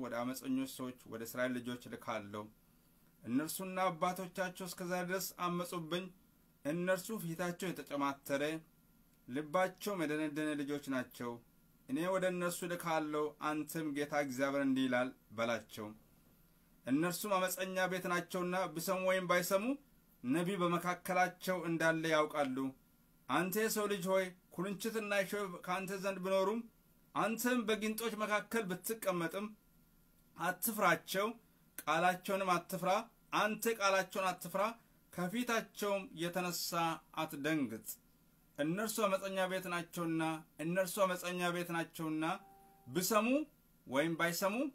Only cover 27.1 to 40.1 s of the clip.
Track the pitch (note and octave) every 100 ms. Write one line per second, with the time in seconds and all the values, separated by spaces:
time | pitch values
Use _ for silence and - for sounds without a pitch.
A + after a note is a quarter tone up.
27.1 | D3 G3+ A3+ B3 B3 G#3+ G#3+ G#3+ A3 A3+
28.1 | G#3+ G#3 G#3 G3+ A3+ F#3+ F3+ - A3 G3
29.1 | F3+ E3 F#3+ G#3+ - _ - _ - _
30.1 | _ _ - E3+ F3+ - G#3+ F#3+ E3 -
31.1 | F#3+ G#3+ A#3 - _ _ - - D#3+ F3+
32.1 | F3 - G3 F#3 F3 - F#3 F3+ G3+ B3
33.1 | _ - D#3+ G#3 G#3+ A#3 A3+ G3+ F#3+ F#3
34.1 | G3+ F#3 F3+ E3+ F#3+ G#3+ A#3+ - _ _
35.1 | - F3+ A3+ A#3+ A#3 A3 - G3+ G3 F#3+
36.1 | D#3+ E3+ F3+ F3+ E3+ - E3+ E3 D#3+ -
37.1 | - D#3 D3+ D3 D#3+ A#2+ A2 - - _
38.1 | _ _ _ _ - D3+ F#3 A3 A3 G3+
39.1 | F#3+ G3 F#3+ F#3 F#3 F3+ F3 E3 F3 E3